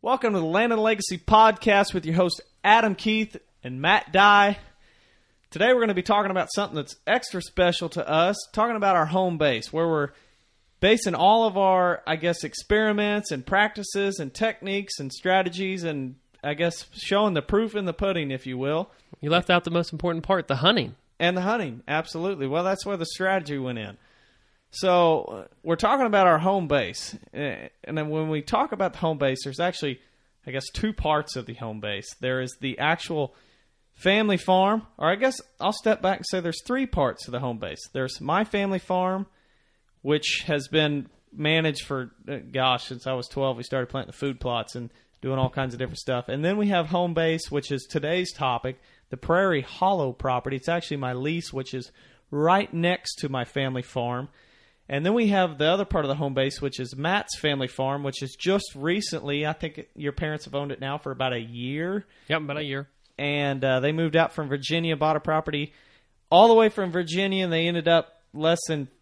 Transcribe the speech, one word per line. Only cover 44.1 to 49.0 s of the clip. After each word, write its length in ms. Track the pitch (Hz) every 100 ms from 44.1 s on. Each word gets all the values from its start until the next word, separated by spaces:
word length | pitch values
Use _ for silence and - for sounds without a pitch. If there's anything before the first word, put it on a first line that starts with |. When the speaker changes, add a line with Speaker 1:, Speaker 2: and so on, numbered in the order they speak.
Speaker 1:
the 60 | -
food 220 | 139 127
plots 360 | 131 120 110 131
and 160 | 117 _ _ _
doing 200 | 131 135
all 100 | 131
kinds 240 | - 131
of 60 | 120
different 180 | 127 -
stuff. 320 | - 123 -
And 160 | 135 160
then 120 | 202
we 100 | 208
have 180 | 185 156
home 300 | 175 175 170
base, 340 | 165 160 -
which 220 | 147 135
is 160 | 139 -
today's 420 | 160 151 180 180
topic, 460 | - 135 120 127 131 _ _